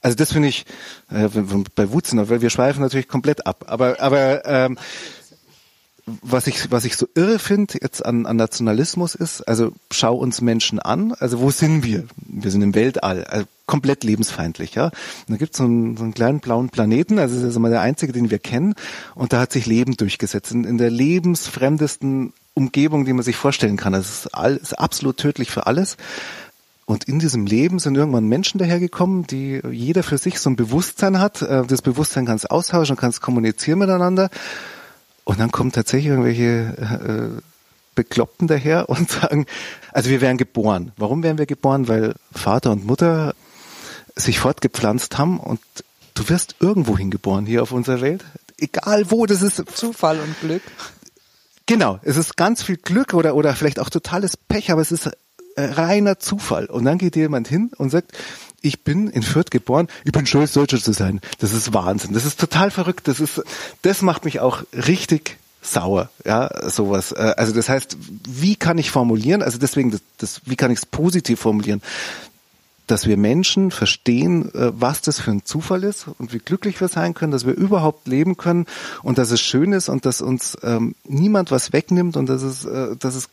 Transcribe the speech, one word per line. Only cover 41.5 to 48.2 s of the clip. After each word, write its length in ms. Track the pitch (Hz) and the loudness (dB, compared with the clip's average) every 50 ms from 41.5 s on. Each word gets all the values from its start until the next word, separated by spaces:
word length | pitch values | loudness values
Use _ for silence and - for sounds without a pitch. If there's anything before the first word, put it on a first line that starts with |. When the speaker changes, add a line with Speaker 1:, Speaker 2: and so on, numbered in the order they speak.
| 143 - - - 135 139 131 | -4 0 2 2 2 2 2
Speaker 1:
Weil 280 | 117 113 110 110 107 - - _ _ - | 2 2 2 2 0 -4 -6 _ _ -14
Vater 380 | - - 101 98 127 - 131 107 | -6 0 2 2 2 2 2 0
und 140 | 104 95 | 0 0
Mutter 480 | 104 127 - 175 170 165 160 156 147 - _ _ - - - - - - - - - - - - _ - | -2 0 2 4 2 2 2 0 -2 -4 _ _ -20 -20 -20 -20 -20 -20 -20 -18 -18 -18 -20 -20 _ -10
sich 220 | - - - 110 - | -4 -2 -2 0 2
fortgepflanzt 800 | - 123 147 - - 131 _ - - 107 107 123 - - - - | 2 0 0 2 0 -2 _ 0 0 0 0 0 -2 -4 -2 0
haben 200 | 139 165 185 - | 0 0 0 -2
und 220 | - - - 113 _ _ _ - - _ _ _ _ _ _ | -4 -6 -6 -8 _ _ _ -20 -20 _ _ _ _ _ _
du 140 | - 110 - | -8 -2 0
wirst 260 | 165 175 - - - _ | 0 0 0 -6 -2 _
irgendwo 360 | - 180 214 196 156 117 104 | 2 2 2 2 2 2 2
hingeboren 480 | 95 98 98 92 98 _ 101 95 95 104 | 0 0 -2 -4 -2 _ 0 0 0 0
hier 180 | 104 113 117 120 | 0 0 0 0
auf 100 | - 127 | 0 -2
unserer 280 | 123 120 135 131 123 | -4 0 0 -2 0
Welt. 240 | 127 139 165 190 | 0 -2 -2 -2